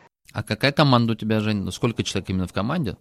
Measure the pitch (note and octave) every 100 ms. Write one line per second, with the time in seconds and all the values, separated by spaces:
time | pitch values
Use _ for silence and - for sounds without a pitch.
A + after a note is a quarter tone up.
0 | - _ - - - G#2+ C3+ - D3 B2
1 | A#2 A2+ A2 A2 G#2+ G#2 F#2 - - -
2 | G2+ G2+ F#2 F#2 F2 - G#2+ F3 A#2 -